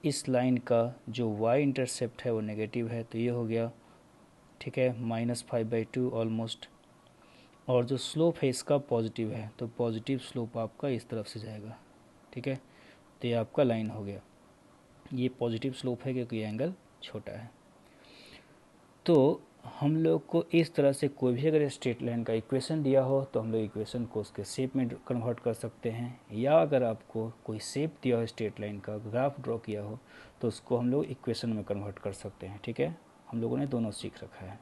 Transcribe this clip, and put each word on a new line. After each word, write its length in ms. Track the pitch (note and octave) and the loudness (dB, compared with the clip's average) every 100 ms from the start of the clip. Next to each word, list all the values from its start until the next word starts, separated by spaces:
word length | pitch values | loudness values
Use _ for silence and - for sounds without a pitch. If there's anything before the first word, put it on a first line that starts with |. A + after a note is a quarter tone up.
इस 240 | D3+ C#3 - | 0 -2 2
line 280 | B2+ B2+ B2 | 4 4 2
का 360 | - A#2 A#2 A#2+ - | 4 4 4 -2 -8
जो 200 | A#2 A2+ G#2 | -2 0 2
y 260 | A2+ C3 | 4 4
intercept 600 | C#3+ C3+ B2+ - A#2+ - | 4 2 -2 -2 -4 -2
है 100 | B2+ | -2
वो 80 | A2+ | 0
negative 480 | G#2+ G#2+ G#2+ A#2+ A2+ | -2 -2 -2 -2 -2
है, 140 | A#2 | -4
तो 160 | A2+ A2+ | -4 -2
ये 100 | A#2+ | 0
हो 160 | A#2+ | 0
गया, 260 | A2+ A2+ A#2 - - - - - - - - - | 0 0 0 -4 -20 -20 -20 -20 -20 -20 -20 -12
ठीक 180 | - C3+ | -6 2
है, 240 | B2+ A#2 | 2 2
minus 420 | A2+ A2+ A#2 A#2+ - | -4 -2 -2 -2 -2
five 200 | A#2+ A2 | -2 0
by 140 | A#2 A2 | 0 0
two 140 | B2+ B2+ | 0 0
almost, 520 | A2+ A2+ A2 A2+ - - - - - - - - - - - - | 0 0 0 -4 -6 -12 -20 -20 -20 -20 -20 -20 -20 -20 -14 2
और 160 | B2 | 2
जो 120 | B2 C3 | 4 -2
स्लोप 420 | - D3+ E3+ E3 | -2 2 2 4
है 60 | C3+ | 0
इसका 300 | B2 - C#3+ | 0 0 0
पॉजिटिव 540 | C#3+ A#2 A2+ - A2 | 2 0 0 -2 -4
है, 180 | A2 G#2+ - | -4 -8 -8
तो 80 | A#2 | -10
पॉजिटिव 500 | - A#2+ A2 A2+ C3+ | -2 -2 -2 -2 -4
स्लोप 380 | - B2+ A#2 A#2+ | -4 -6 -6 -4
आपका 300 | A2 - C#3+ | -6 -4 -4
इस 200 | A#2+ - | -4 -4
तरफ 180 | A2+ G#2 | -8 -8
से 140 | A2 | -10
जाएगा, 360 | A2+ G#2+ G#2+ A2+ - - - - - | -12 -12 -12 -16 -20 -20 -20 -20 -14
ठीक 160 | B2+ B2+ | -8 -6
है, 80 | C3+ - - - - - - | -6 -10 -20 -20 -20 -20 -6
तो 60 | A#2+ | 0
ये 60 | |
आपका 280 | A#2 A2 - | 0 0 2
लाइन 280 | C3+ A2+ A2 | 4 4 -2
हो 120 | G#2+ | -4
गया। 160 | G2+ G2 - - - - - - - - - | -8 -10 -14 -20 -20 -20 -20 -20 -20 -20 -8
ये 140 | C3 B2+ | -2 -2
पॉजिटिव 440 | B2+ A#2+ A2+ C3+ | 0 -2 0 -4
स्लोप 300 | B2+ C3 A#2+ | -4 -4 -4
है 120 | C3+ | -4
क्योंकि 220 | B2+ A#2+ A2+ | -4 -2 -4
ये 120 | G#2+ | -4
एंगल 260 | A2 D3+ F#3 - - | -2 -4 -4 -16 -20
छोटा 300 | - A2 - | -12 -12 -10
है। 180 | - A2+ - - - - - - - - - - - - - - - - | -12 -14 -18 -20 -20 -20 -20 -20 -20 -20 -20 -20 -20 -20 -20 -20 -6 6
तो 360 | D#3+ C3+ - - - - - | 8 8 4 -6 -18 -16 -2
हम 180 | C#3+ D#3 | 2 4
लोग 300 | D#3+ D#3+ - | 4 2 2
को 160 | E3+ - | -2 4
इस 200 | E3+ D#3+ | 4 4
तरह 180 | - C#3 | 6 4
से 160 | C#3 C#3+ | 4 0
कोई 260 | - B2+ | 2 2
भी 120 | B2 D3+ | 4 4
अगर 220 | D#3 D3 | 4 2
स्ट्रेट 340 | - B2+ A2+ | 0 -2 0
लाइन 200 | A#2+ A#2 | -2 -2
का 80 | A2+ | 0
इक्वेशन 500 | A2+ - C3+ - D#3 | 0 2 -2 0 0
दिया 200 | C#3 C3+ | 6 6
हो 200 | C3 C3+ | 6 2
तो 160 | C3+ A2+ | 2 -2
हम 100 | A2 | 0
लोग 100 | A2 | 0
इक्वेशन 420 | G#2+ G#2 G#2+ B2 | 0 -4 -4 -4
को 160 | A#2 A2 | -4 -4
उसके 240 | G2+ - | -4 -8
शेप 320 | G2 - C3 C3 | -8 -4 -2 0
में 120 | B2 C3 - | 0 -4 -4
कन्वर्ट 320 | B2 A2+ A#2 | -2 0 -2
कर 140 | - | -2
सकते 360 | - A#2 - A#2+ | -2 -6 -6 -6
हैं, 300 | A#2 A#2+ B2 - | -4 -8 -10 -10
या 280 | G#2+ B2+ D#3+ | -2 4 6
अगर 220 | D#3 C#3 | 6 4
आपको 460 | A#2+ A2 - A2+ A2+ - | 2 -2 -6 -6 -4 -8
कोई 140 | - G#2+ | -8 -8
शेप 380 | - C#3 D#3 - | -6 -4 -4 -2
दिया 160 | B2+ A#2 | 2 2
हो 80 | A2+ | 0
स्ट्रेट 340 | - G#2+ - | -2 -6 -4
लाइन 180 | G#2 G#2 | -6 -6
का, 160 | G2 G#2+ | -8 -8
ग्राफ 420 | G#2+ A#2 C#3 C3+ | -4 0 0 -2
ड्रॉ 160 | A#2+ A2+ | -6 -6
किया 240 | - G#2 | -4 -6
हो, 160 | G#2 A2 - - - - | -6 -10 -14 -20 -20 -2
तो 80 | A#2 | -2
उसको 280 | - - A#2+ | -2 0 2
हम 140 | A#2+ | 4
लोग 140 | C#3 - | 2 0
इक्वेशन 440 | C3 - A2+ A#2 | -4 -4 -2 -2
में 120 | A2 | -2
कन्वर्ट 340 | G2 G2+ G2+ G2 | -2 -4 -4 -6
कर 140 | G#2 | -8
सकते 340 | F#2+ G2+ - F#2+ | -6 -10 -10 -12
हैं, 140 | G2+ | -10
ठीक 160 | - A#2 | -8 -2
है, 160 | C#3+ E3 - - - | -2 -2 -16 -20 -8
हम 100 | A2+ | -4
लोगों 180 | A2+ B2 | -2 -2
ने 80 | C#3+ | 0
दोनों 240 | B2+ A2+ | 0 -2
सीख 320 | G2+ - - | -4 -10 -10
रखा 240 | - - F#2 | -16 -14 -14
है। 120 | G2+ | -14